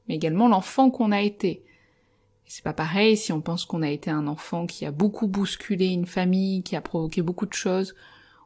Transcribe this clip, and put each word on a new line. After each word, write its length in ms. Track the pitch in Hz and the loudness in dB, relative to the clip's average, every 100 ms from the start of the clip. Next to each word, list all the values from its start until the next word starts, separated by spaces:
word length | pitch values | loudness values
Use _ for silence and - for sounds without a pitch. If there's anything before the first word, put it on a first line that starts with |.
| - | -6
mais 80 | 156 | -2
également 320 | 160 170 240 | 0 4 6
l'enfant 420 | 190 - - 262 | 4 2 4 4
qu'on 220 | 262 214 | 4 2
a 100 | 202 | 2
été. 440 | 202 202 185 - _ _ _ _ _ _ _ _ - | 0 0 -2 -2 _ _ _ _ _ _ _ _ -18
Et 20 | |
c'est 140 | - | -10
pas 80 | - | -8
pareil 460 | 156 156 196 220 214 | -4 -2 4 6 4
si 160 | - | 2
on 80 | 156 | -2
pense 240 | 165 175 - | -2 -4 -4
qu'on 160 | 165 | -2
a 80 | 147 | -2
été 200 | 147 - | -2 -4
un 160 | 151 147 | -2 -4
enfant 420 | 151 - 170 170 | -6 -6 -6 -6
qui 180 | - 151 | -6 -6
a 60 | |
beaucoup 360 | 147 208 208 214 | 0 0 0 -2
bousculé 600 | 196 190 - - 185 185 | -2 -2 -4 -4 0 0
une 180 | 180 180 | 0 -2
famille, 580 | 185 180 190 190 190 | 0 2 2 2 -2
qui 140 | - 156 | -4 -6
a 40 | |
provoqué 400 | - 170 160 - | -4 -4 -2 -2
beaucoup 240 | 170 175 196 | -2 -2 -6
de 60 | |
choses, 420 | - 190 185 190 - - - - _ | -4 -2 0 -2 -8 -20 -20 -20 _